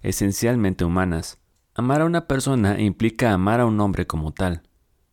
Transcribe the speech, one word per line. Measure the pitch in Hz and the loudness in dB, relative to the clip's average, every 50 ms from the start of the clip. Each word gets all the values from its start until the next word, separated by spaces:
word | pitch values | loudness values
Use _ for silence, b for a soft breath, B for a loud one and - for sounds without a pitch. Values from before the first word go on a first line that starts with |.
| b | b
esencialmente | 95 92 - 104 101 95 - 113 117 123 120 104 95 90 - 90 | -6 -2 0 0 -2 0 0 0 0 2 2 2 0 0 0 0
humanas. | 85 85 92 92 90 85 82 87 - - _ _ _ _ _ _ _ - | 0 0 0 0 0 -2 -4 -6 -8 -14 _ _ _ _ _ _ _ -6
Amar | - 120 123 139 151 | -4 -2 0 2 2
a | 160 | 2
una | 170 170 170 170 | 0 0 -2 -2
persona | - 139 135 - 143 135 123 104 98 101 95 | -2 -4 -2 0 0 0 2 2 2 0 0
implica | 107 104 - - 110 113 - - 127 117 101 | 0 -2 0 0 -2 -2 0 2 2 2 2
amar | 90 92 101 113 120 | 2 2 2 2 2
a | 123 | 2
un | 117 110 104 | 2 2 0
hombre | 104 101 92 - 87 | 0 0 0 -2 -4
como | - - 80 76 78 - | -4 -4 -6 -6 -6 -4
tal. | - 95 90 85 - - _ _ _ _ _ _ _ _ _ | -4 -4 -4 -4 -6 -10 _ _ _ _ _ _ _ _ _